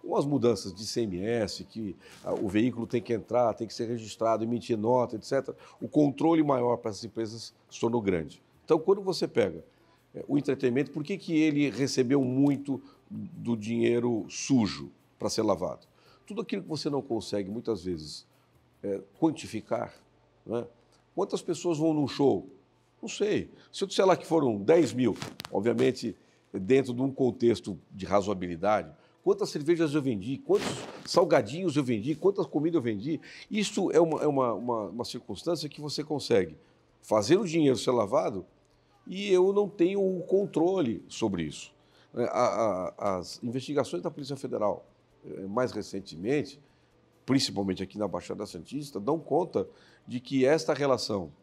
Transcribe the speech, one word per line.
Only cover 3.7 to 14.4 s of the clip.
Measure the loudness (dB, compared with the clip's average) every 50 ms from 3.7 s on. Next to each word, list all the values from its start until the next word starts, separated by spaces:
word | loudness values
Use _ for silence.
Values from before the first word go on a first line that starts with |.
| -6
ser | -8 -6
registrado, | -6 -6 -8 -8 -12 -6 -2 0 2 2 2 0
emitir | -2 -4 -4 -2 -2 -2
nota, | 0 2 2 2 2 2 0 -4
et | -10 -6
cetera, | -4 -4 -4 -4 -6 -14 -14 -20 -20 -14 _
o | -12
controle | 0 4 4 4 4 2 2 2 4 4 4 4
maior | 2 2 2 2 0 0
para | 0 -2 -8
essas | -8 -8 -12
empresas | -10 _ -6 -8 -6 -8 -14 -16 -18 _ _ _ _
se | -6 -2
tornou | -2 0 0 2
grande. | 2 2 2 2 -2 -6 -12 -20 _ _ _ _ _
Então, | 2 2 2
quando | 4 2 2 2
você | 0 -4 -2 -2 -4
pega, | 0 2 2 2 2 0 -8 -16 _ _ _ _ _ _ _ _ _ -14
é, | -14 -4
o | 0 0
entretenimento, | 0 2 0 -2 0 0 0 2 0 -2 -2
por | -4 -8 -6
que | -6 -6
que | -8 -4 0 2
ele | 4 4 4 4 2 0 0
recebeu | 0 -2 -2 0 2 0 2 4 4 2 2
muito | 2 2 4 4 4 2 0 -2 -6 -6 -6 -8 -16 _ _ _ _
do | -12 -12 -12 -12 -12 -8 -4 -4 -2
dinheiro | -2 -2 -4 0 2 2 4 2 2 0 0 -2 -2 -6 -8
sujo | -10 -12